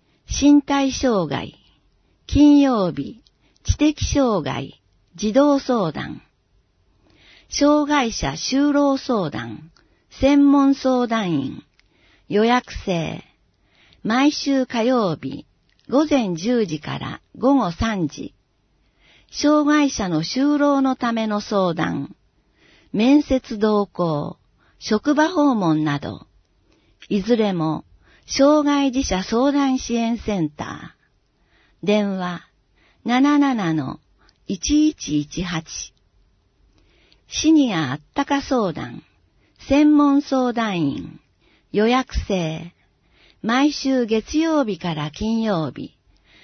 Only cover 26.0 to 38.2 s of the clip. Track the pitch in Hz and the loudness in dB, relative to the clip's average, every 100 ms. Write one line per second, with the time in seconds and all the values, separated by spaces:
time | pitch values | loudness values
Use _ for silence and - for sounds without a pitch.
26 | - - - _ _ _ _ _ _ _ | -6 -12 -16 _ _ _ _ _ _ _
27 | - 208 196 233 208 180 160 151 - _ | -4 -2 0 2 2 0 -2 -4 -8 _
28 | _ _ - - 277 302 285 285 277 247 | _ _ -6 2 4 4 2 2 0 -2
29 | 269 185 190 226 277 285 269 262 - 233 | -2 -4 -2 0 0 2 0 -2 -2 -2
30 | 233 226 - 196 151 147 - - - _ | -2 -4 -4 -2 -4 -6 -12 -12 -16 _
31 | _ _ _ _ _ _ _ _ 170 208 | _ _ _ _ _ _ _ _ 0 0
32 | 202 190 180 175 - _ _ _ _ _ | 0 -4 -6 -10 -16 _ _ _ _ _
33 | - 247 285 294 277 240 175 160 135 - | -2 2 4 4 2 0 -2 -2 -4 -8
34 | _ _ _ _ - 190 - 294 311 - | _ _ _ _ -10 -8 0 2 2 0
35 | - 147 147 - 180 165 160 - - _ | -4 -4 -4 -6 -6 -6 -8 -14 -16 _
36 | _ _ _ _ _ _ _ _ _ _ | _ _ _ _ _ _ _ _ _ _
37 | _ _ _ - 302 320 254 175 139 143 | _ _ _ -2 4 4 4 0 -2 -6
38 | _ - | _ -6